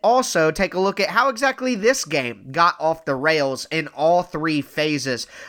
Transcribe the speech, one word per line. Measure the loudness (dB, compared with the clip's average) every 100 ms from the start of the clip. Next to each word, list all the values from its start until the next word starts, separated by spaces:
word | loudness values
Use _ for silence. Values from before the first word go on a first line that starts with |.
also | 2 2 2 2 2
take | 2 -2
a | 0
look | 0 0
at | 0
how | 2 0
exactly | 0 -2 -2 -4 0
this | 0 0 -2
game | -4 -4 -8 -6
got | 2 2 2
off | -2 -2 -4
the |
rails | -2 2 2 0 -4 -6
in | -6 -6
all | 0 2 2
three | 0 -4 -2 -2
phases | -4 -2 -2 0 -2 -6 -8 -14